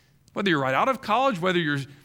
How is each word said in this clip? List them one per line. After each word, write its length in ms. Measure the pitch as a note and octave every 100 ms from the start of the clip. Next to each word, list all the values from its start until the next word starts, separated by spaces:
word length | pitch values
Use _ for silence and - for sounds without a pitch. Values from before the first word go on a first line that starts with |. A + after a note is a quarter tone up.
| _ _ _
whether 180 | - G3+
you're 100 | D3+
right 140 | C3
out 140 | C3+ A#3+
of 120 | B3+
college, 400 | - A3+ C4+ F#3+
whether 180 | F#3 F3+
you're 200 | D3+ C#3+ C3 -